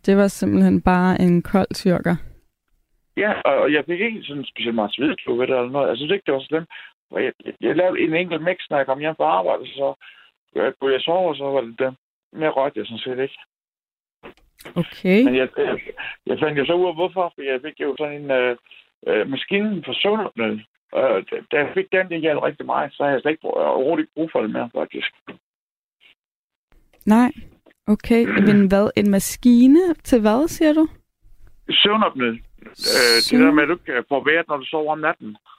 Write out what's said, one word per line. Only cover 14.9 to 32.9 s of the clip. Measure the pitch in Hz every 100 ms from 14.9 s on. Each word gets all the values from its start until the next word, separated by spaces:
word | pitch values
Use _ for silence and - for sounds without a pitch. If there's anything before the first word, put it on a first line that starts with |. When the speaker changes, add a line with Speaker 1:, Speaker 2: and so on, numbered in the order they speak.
| - 185 196
Speaker 2:
Men | 254 262
jeg, | 180 -
jeg, | 143 131 - - - - -
jeg | -
fandt | 151 147
jo | 131
så |
ud | 175 180
af, | 160
hvorfor, | 180 175 175 -
for |
jeg | 139 131
fik | 151 -
jo | 147 131
sådan | 151 147
en, | 143
øh, | 131 123 120 _ - _ _ -
øh, | 104 104
maskine | - - 196 214 185 139
for |
søvnopnød. | 123 196 214 196 - 110 107 107 _ _
Og | - 127 98 -
da, | - -
da | 147
jeg | 135
fik | 190 190
den, | 185 185
det | 165
hjalp | 156 143
rigtig | 147 143 127
meget, | 131 147
så | -
har | 143
jeg | 135
slet | 147
ikke | 156
brug, | -
overhovedet | - 76 67 131 165
ikke | 160
brug | - 160
for | 131
det | 110
mere, | 120 120
faktisk. | - 80 - - _ - 95 _ _ _ _ _ _ _ _ _ _ _ _ _ _ _ _ -
Speaker 1:
Nej. | 220 247 - - _ _ _ -
Okay, | 214 - 233 220
men | 208 202 208 190
hvad? | 196 208 220
En | 208
maskine | 196 - - 247 240 254 311 370
til | 311 - 247
hvad, | 208 226 330
siger | - 311
du? | 311 320 - _ _ - - - - -
Speaker 2:
Søvnopnød. | - 202 214 190 131 123
Øh, | 113 - - -
det | - -